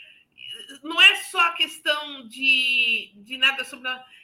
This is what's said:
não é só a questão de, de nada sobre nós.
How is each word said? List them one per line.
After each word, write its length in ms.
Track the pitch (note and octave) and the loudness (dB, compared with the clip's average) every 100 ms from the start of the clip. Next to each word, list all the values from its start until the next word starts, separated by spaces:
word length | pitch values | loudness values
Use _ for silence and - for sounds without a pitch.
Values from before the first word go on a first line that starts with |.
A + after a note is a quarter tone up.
| - _ _ - - - - C#4 | -20 _ _ -20 -18 -18 -18 -16
não 180 | D4+ E4+ | -2 6
é 140 | F#4+ - | 6 6
só 240 | - F#4+ E4 | -2 0 0
a 60 | |
questão 760 | E4+ D#4+ - D#4+ D4 D4 C#4 A3 | 0 -4 -4 -2 -2 -4 -14 -14
de, 840 | B3+ C4+ C4 B3 B3 A#3 A3+ - G3+ | -2 2 2 2 0 0 -2 -6 -18
de 220 | G#3 C4 | -14 -2
nada 260 | C4 C4 | 0 0
sobre 260 | B3+ B3+ B3+ | -8 -10 -8
nós. 120 | B3+ - - | -10 -12 -20